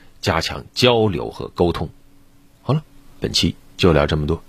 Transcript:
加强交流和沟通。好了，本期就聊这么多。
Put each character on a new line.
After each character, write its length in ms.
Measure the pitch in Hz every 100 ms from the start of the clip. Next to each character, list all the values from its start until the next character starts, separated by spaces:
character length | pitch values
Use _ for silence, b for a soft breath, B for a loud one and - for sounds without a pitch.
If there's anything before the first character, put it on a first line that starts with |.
| b b
加 180 | - 82
强 240 | - - 64
交 340 | - 123 120 110
流 240 | 78 57
和 180 | - -
沟 240 | - 87
通。 160 | 82 78 - - - - _ _ _
好 120 | -
了， 80 | 151 - - - -
本 140 | -
期 240 | - 87 - - -
就 160 | 92
聊 160 | 76 73
这 80 | 78
么 100 | 76
多。 160 | 80